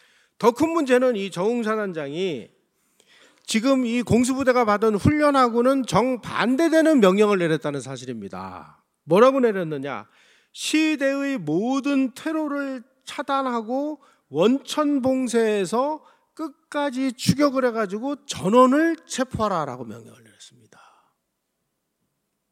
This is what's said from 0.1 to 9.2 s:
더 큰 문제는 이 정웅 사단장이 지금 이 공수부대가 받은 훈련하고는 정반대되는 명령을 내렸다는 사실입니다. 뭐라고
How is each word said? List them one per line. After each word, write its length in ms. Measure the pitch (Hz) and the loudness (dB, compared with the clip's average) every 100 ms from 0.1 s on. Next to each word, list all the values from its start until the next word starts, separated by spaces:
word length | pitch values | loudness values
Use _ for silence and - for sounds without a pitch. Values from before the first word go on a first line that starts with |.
| _ _ - | _ _ -2
더 140 | 214 | 0
큰 180 | 233 330 | 2 0
문제는 460 | 330 269 247 254 220 | 0 2 2 2 0
이 140 | 196 | -4
정웅 320 | 170 202 240 | -4 -2 -2
사단장이 880 | 214 220 208 160 143 151 190 139 95 _ _ _ _ _ _ _ _ _ | -2 -4 -6 -8 -8 -6 -4 -6 -10 _ _ _ _ _ _ _ _ _
지금 420 | - 220 247 269 240 | -6 -2 0 0 0
이 160 | 240 | -2
공수부대가 600 | 233 226 247 262 262 247 | 0 2 2 0 0 2
받은 320 | 220 208 220 202 | 2 2 0 0
훈련하고는 880 | - 302 294 277 247 226 240 269 247 | 0 2 2 4 2 2 2 2 0
정반대되는 1120 | 180 254 247 - 117 202 262 330 320 311 302 | 0 0 -2 -6 -4 0 2 4 4 4 6
명령을 380 | 196 196 214 196 | 6 6 4 2
내렸다는 420 | 170 156 151 143 | 0 -2 -2 -8
사실입니다. 1040 | 123 131 123 117 98 92 95 92 71 - _ _ | -10 -14 -12 -12 -10 -12 -12 -14 -18 -20 _ _
뭐라고 360 | - 175 | 0 6